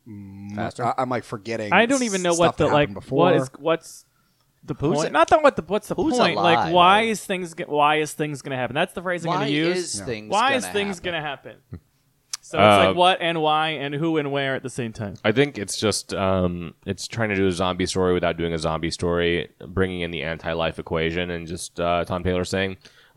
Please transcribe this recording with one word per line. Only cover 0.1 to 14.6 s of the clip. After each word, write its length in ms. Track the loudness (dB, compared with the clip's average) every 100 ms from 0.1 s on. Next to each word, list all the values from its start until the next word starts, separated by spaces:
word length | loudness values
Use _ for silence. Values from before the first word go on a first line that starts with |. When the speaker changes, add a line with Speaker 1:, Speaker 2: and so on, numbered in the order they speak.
| -16 -16 -16 -12
Speaker 2:
Faster? 300 | -8 -8 -4
Speaker 1:
I, 80 | -4 -2
I'm, 100 | -2
like, 160 | -4
forgetting 480 | -6 -12 -6 -6 0
Speaker 3:
I 140 | 2 2
don't 160 | 0
even 180 | -2 -2
know 100 | 0
what 20 | 4
Speaker 1:
stuff 200 | 2 4
that 60 | 2
Speaker 3:
the, 40 |
like, 160 | 2 0
Speaker 1:
happened 60 | -4 -4
Speaker 3:
what 220 | 2 4
Speaker 1:
before. 0 |
Speaker 3:
is, 160 | 4 0 -4
what's 460 | -2 -2 -4 -20 _ _ _ _ _ _
the 120 | -12
Speaker 2:
Who's 220 | -4 0 0
Speaker 3:
point? 120 | 2
Speaker 2:
a-, 40 |
Speaker 3:
Not 160 | 2 4
the, 100 | 6
what 180 | 6 2
the, 60 |
what's 260 | -2 -4 -4
the 60 |
Speaker 2:
who's 240 | -2 0 2
Speaker 3:
point? 180 | 2 2
Like, 220 | 4 4
Speaker 2:
alive? 140 | 4
Speaker 3:
why 260 | 6 6 6
is 220 | 2 -2
things 300 | -4 -6 -6
go-, 100 | -8 -2
why 300 | 2 4 4
is 160 | 0
things 300 | -4 -6 -6
gonna 140 | -6 -4
happen? 180 | -4
That's 180 | -2 -4
the 80 | -4
phrase 240 | -6 -4
I'm 40 | -2
Speaker 2:
Why 40 | -2
Speaker 3:
gonna 80 | 0
use. 440 | 0 0 0 -4
Speaker 2:
is 40 | -8
Speaker 1:
Yeah. 40 |
Speaker 2:
things 260 | -8 -8 -2
Speaker 3:
Why 180 | 0 2
Speaker 2:
gonna 80 | 0
Speaker 3:
is 100 | -2
things 300 | -4 -4 -6
Speaker 2:
happen? 140 | -6
Speaker 3:
gonna 100 | -6
happen? 340 | -6 -10 -14 -20 _ -18 -18 _ _ _ _ -16
So 160 | -6 4
it's 60 |
Speaker 4:
Uh, 220 | 8 8 6
Speaker 3:
like, 80 | 6
what 220 | 4 4
and 180 | 0 0
why 280 | 0 0 0
and 220 | -4 -6
who 240 | -4 -2 0
and 120 | -2
where 240 | -2 -2
at 80 | -4